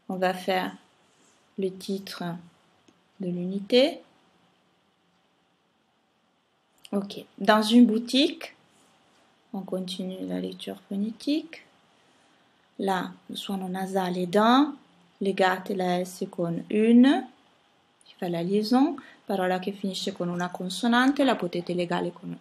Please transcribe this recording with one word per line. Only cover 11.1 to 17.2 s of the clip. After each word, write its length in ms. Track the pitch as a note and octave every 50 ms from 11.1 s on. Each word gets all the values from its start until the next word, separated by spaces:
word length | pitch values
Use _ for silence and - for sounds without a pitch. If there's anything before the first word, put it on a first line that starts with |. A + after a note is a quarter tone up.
| A3+ - - D4 C#4+ D#4 D#4 - - - - _ _ _ _ _ _ _ _ _ _ _ _ _ _ _ _ _ _ _ _ _ _ -
Là, 360 | G3 G3 F#3+ F3+ F3 F#3 F3+ - _ -
le 80 | -
suono 320 | G3 - - G3+ F#3+ F#3 F#3
nasale 600 | F3+ F#3+ F#3+ F#3 F#3+ F#3+ F#3 F3+ F3+ F3+ F3+ F3
dans, 460 | F3 G#3 G#3+ A3+ B3 C4+ D4 D4+ C#4+ - - _ _ _ _ _ _ _
legate 560 | G3 G3 F#3+ F#3+ F#3+ F#3 F#3 F#3+ F#3 - G#3
la 280 | F#3 F3+ F3+ F3 F3+ F#3
S 220 | F3+ - - F#3+ F#3
con 360 | - - F3 E3+ E3+ E3+ - -
une, 600 | - G#3+ A3 A3+ A#3 A#3+ B3 C4+ - -